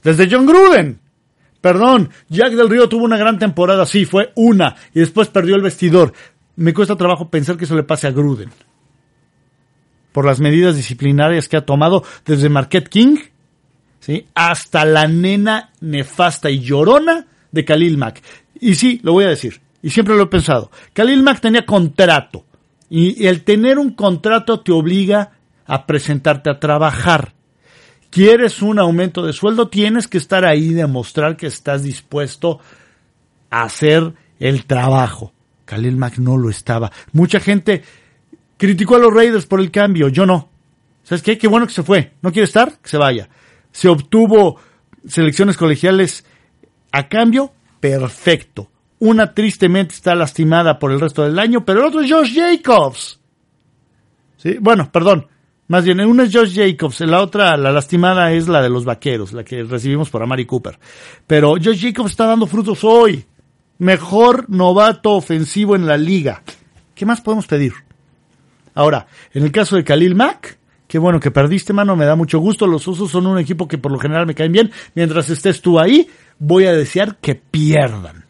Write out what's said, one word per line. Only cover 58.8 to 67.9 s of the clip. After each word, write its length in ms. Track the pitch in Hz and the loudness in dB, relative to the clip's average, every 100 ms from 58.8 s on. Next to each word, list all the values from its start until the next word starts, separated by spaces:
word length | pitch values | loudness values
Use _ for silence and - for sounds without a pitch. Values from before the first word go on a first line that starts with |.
| 123 | -4
Vaqueros, 480 | 117 143 120 95 | -6 -6 -6 -8
la 100 | 117 | -12
que 200 | 113 127 | -14 -12
recibimos 460 | 117 123 127 143 151 | -10 -8 -4 -4 -4
por 120 | 113 | -6
Amari 240 | 113 131 120 | -6 -6 -6
Cooper. 320 | 127 - - - - - - - | -6 -8 -16 -20 -20 -20 -18 -2
Pero 280 | 151 147 | 2 2
Josh 280 | 170 170 214 | 2 0 -2
Jacobs 300 | 233 233 214 | -2 -4 -6
está 160 | - 226 | -2 0
dando 200 | 226 214 | 0 -2
frutos 360 | 208 214 202 | -2 -4 -2
hoy. 420 | 220 233 233 151 - _ _ _ _ - | 2 4 4 2 -8 _ _ _ _ -4
Mejor 720 | 180 180 165 196 240 247 247 | 0 0 0 2 4 2 -2
novato 640 | 185 185 185 214 220 214 | 0 2 4 2 2 0
ofensivo 640 | 202 - 160 156 202 208 196 | -2 -2 -4 -4 -2 0 0
en 100 | 165 | 0
la 120 | 147 | -2
liga. 460 | 156 190 139 101 - - _ _ _ | 0 -2 -2 -8 -12 -20 _ _ _
¿Qué 120 | - 202 | -8 -4
más 160 | 233 | -4
podemos 260 | 220 214 - | -4 -6 -4
pedir? 260 | 147 139 - _ | -2 -2 -6 _